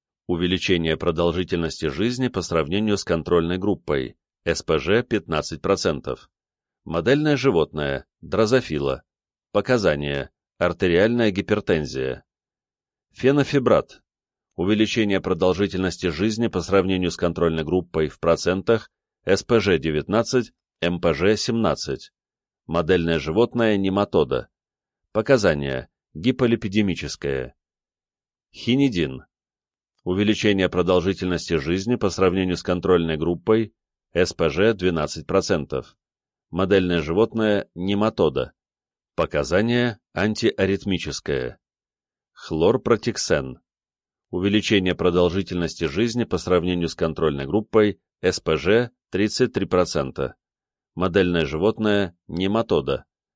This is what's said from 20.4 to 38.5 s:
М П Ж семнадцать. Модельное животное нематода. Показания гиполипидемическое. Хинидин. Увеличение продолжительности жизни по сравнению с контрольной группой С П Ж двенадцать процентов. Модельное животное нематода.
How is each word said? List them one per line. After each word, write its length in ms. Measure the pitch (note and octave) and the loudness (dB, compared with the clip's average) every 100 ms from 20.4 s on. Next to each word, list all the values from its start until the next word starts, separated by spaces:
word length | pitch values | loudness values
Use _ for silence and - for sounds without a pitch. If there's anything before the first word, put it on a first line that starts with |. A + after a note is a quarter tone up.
| A2 _ _ - | -2 _ _ -6
М 200 | E2+ F2 | -4 0
П 120 | F2 | 0
Ж 220 | D#2 F#2+ A2 | 2 2 0
семнадцать. 760 | - A#2 G2 C#2 - C2 - _ _ _ _ _ - | 0 0 0 -2 -4 -10 -10 _ _ _ _ _ -4
Модельное 520 | E2 D#2+ F2+ E2 E2 | -2 2 2 2 0
животное 560 | D2 F2+ A#2 A#2+ A2+ G2+ | 0 0 0 2 0 2
нематода. 720 | F#2+ G2 G2+ F2+ C2+ B1+ - _ _ _ _ _ _ | 0 0 0 0 0 -2 -6 _ _ _ _ _ _
Показания 800 | A2 A2 B2+ F#2+ D2 C#2 C2 B1+ _ _ | -4 2 4 4 0 -2 -6 -10 _ _
гиполипидемическое. 1400 | D2+ A#2+ - A#2+ A2+ G#2 G#2 G2+ E2 C#2+ - C#2+ C2+ B1+ _ _ _ _ _ _ _ _ _ _ | -4 -2 0 2 0 0 0 0 -2 -8 -8 -4 -4 -6 _ _ _ _ _ _ _ _ _ _
Хинидин. 720 | - A#2 C3 C#3 F2+ C#2+ C2 - _ _ _ _ _ _ _ | -8 -2 2 2 0 -4 -6 -16 _ _ _ _ _ _ _
Увеличение 640 | F#2 F#2+ G#2 G#2 G#2 G2 F2+ | -4 -2 0 0 2 2 0
продолжительности 920 | F2+ F2 F2+ F2+ F#2 F#2 F2 - D#2+ | 0 2 2 2 -2 -2 -4 -2 -2
жизни 380 | C#2+ F#2 G#2 A#2+ | 0 -2 -2 -2
по 140 | G2 | -2
сравнению 480 | - F#2 F#2+ F#2 F2 | 2 2 2 -2 -2
с 60 | |
контрольной 540 | - F2+ F2 F2 E2 D#2+ | -2 -2 2 2 2 -2
группой 560 | D#2+ F2 - A2 G#2+ _ _ _ _ | -2 -2 0 0 0 _ _ _ _
С 200 | E2+ F2+ | -2 0
П 160 | - D#2+ | 0 -2
Ж 240 | D2+ A2 | 2 0
двенадцать 540 | F#2+ F2+ E2 D2+ E2 D2+ | 2 0 0 -4 -6 -2
процентов. 680 | F#2 F2+ E2+ C#2+ C2 - _ _ _ _ _ - | 0 2 -2 -2 -8 -8 _ _ _ _ _ -10
Модельное 520 | E2 F#2+ G2 F2+ F2 | -2 2 2 4 0
животное 680 | D2 F2+ A2+ A2+ G#2+ G2+ - E2+ | 0 0 0 0 0 0 -4 -8
нематода. 760 | F#2+ G2+ A2 A2 D#2+ C2 B1+ | -2 0 0 2 0 0 -6